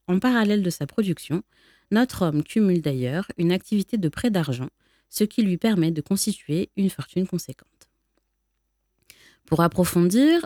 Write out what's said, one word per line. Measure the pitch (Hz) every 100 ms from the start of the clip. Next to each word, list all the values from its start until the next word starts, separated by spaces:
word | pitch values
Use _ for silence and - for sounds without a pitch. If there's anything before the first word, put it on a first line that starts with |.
| -
En | 180
parallèle | 254 240 208 208
de | 180
sa | - 143
production, | - 196 160 - 165 - _ _ _ -
notre | 214 254 -
homme | 175 151
cumule | 151 226 202 175
d'ailleurs | 151 135 123 156 196 -
une | 170
activité | 185 - 208 190 226
de | 165
prêt | - 240
d'argent, | 190 147 123 131 - _ _ _
ce | -
qui | 214 -
lui | 208 175
permet | 226 202 160
de | 160
constituer | - 196 - - - 156 - -
une | 196
fortune | - - - 185
conséquente. | 175 - - _ _ _ _ _ _ _ _ _ _ _ _ _ _ _ - - _ -
Pour | 160
approfondir, | 170 - 180 175 175 214 294 339